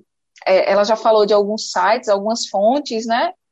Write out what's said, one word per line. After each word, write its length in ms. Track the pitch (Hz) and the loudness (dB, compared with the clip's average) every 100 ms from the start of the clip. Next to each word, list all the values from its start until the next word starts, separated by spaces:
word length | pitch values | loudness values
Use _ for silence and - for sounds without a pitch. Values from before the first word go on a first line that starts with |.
| - _ _ _ - | -18 _ _ _ 0
é, 260 | 185 - | 2 2
ela 120 | 196 | 2
já 120 | 208 220 | 2 0
falou 300 | 233 214 208 | 2 2 4
de 80 | |
alguns 380 | 208 202 214 - | 2 0 -6 -6
sites, 380 | 190 190 240 226 | -2 0 0 0
algumas 380 | 196 208 233 - | -2 -2 -6 -6
fontes, 580 | 196 214 285 285 226 226 | 0 0 0 -4 -8 -4
né, 280 | 240 339 - _ | -2 -4 -6 _